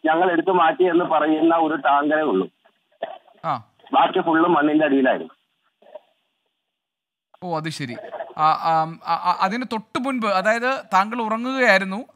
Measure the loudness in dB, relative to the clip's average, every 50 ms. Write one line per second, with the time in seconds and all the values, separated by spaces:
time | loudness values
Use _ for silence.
0 | 0 0 0 2 2 2 2 0 0 0 2 2 2 2 4 2 2 2 4 2
1 | 0 2 0 0 2 2 0 2 2 2 2 2 2 0 -2 -2 0 2 2 2
2 | 2 2 0 0 0 0 0 -2 -2 -4 _ _ _ _ _ _ _ _ _ _
3 | -14 -14 -14 -20 _ _ _ _ -6 -6 -6 -6 -8 _ _ _ _ -2 2 2
4 | 2 2 2 -2 0 2 2 2 4 4 2 2 2 2 2 2 2 2 2 2
5 | 2 2 0 -2 -4 -12 -16 _ _ _ _ _ _ _ _ _ _ _ -20 -20
6 | _ _ _ _ _ _ _ _ _ _ _ _ _ _ _ _ _ _ _ _
7 | _ _ _ _ _ _ _ _ -10 -6 -6 -6 -6 -8 -8 -8 -10 -10 -10 -14
8 | -14 -14 -12 -12 -14 -12 -4 0 2 2 2 2 0 0 0 2 0 -2 -6 -12
9 | -6 -6 -6 -4 -2 -2 -2 0 -2 -2 -2 -4 -6 -6 -8 -8 -8 _ _ -6
10 | -4 -4 -4 -2 -2 0 0 0 2 0 0 0 0 -2 -4 -4 -6 -2 0 0
11 | 0 0 -4 -6 -4 -4 -4 -4 -4 -4 -2 2 4 4 4 4 2 -2 -8 -10
12 | -10 _ _